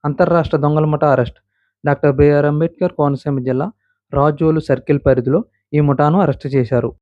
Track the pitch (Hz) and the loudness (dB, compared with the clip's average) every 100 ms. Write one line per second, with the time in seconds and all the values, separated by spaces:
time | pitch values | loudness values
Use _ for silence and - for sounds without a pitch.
0 | 147 139 175 170 156 156 147 151 156 151 | -4 0 2 2 0 0 0 0 0 0
1 | 151 131 117 - _ _ _ _ 147 139 | 2 2 0 -6 _ _ _ _ -4 0
2 | 147 135 143 147 147 151 165 - 180 - | 0 2 2 2 0 0 -2 -2 -6 -2
3 | 147 139 - 139 127 127 175 - _ _ | -2 -2 -4 -4 -4 -4 -4 -10 _ _
4 | _ 135 147 147 160 156 - 135 - 143 | _ 0 0 0 0 0 -2 -4 0 -2
5 | 147 131 123 156 240 _ _ 147 147 135 | 2 0 0 -2 -4 _ _ 0 0 2
6 | 147 180 170 - 139 135 120 123 120 - | 2 2 0 -2 -2 -2 0 -2 -2 -8